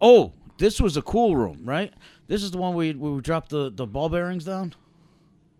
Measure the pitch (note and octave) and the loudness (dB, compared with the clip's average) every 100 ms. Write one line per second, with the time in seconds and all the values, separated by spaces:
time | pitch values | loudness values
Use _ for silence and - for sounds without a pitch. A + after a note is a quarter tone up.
0 | A3+ A#3+ G#2 - - - G3 - A3+ D3 | 8 8 6 -4 -20 -2 0 2 0 0
1 | - A3 A#3 D3+ G2+ D2+ A2+ D3+ G3+ - | -2 0 2 2 -2 -4 -6 -4 -6 -10
2 | - _ - G3+ G3+ F3+ F#3 E3+ D#3+ C#3+ | -20 _ -6 -6 -4 -6 -4 -2 -4 -4
3 | D3 C#3 C3 E3 - D3 C3+ G#2 A#2+ A#2+ | -6 -6 -4 -4 -4 -6 -6 -6 -8 -6
4 | D#3+ F3 F3 F3+ D#3 F#3+ F3+ - _ _ | -4 -2 -4 -6 -8 -8 -10 -12 _ _
5 | _ _ _ _ _ _ | _ _ _ _ _ _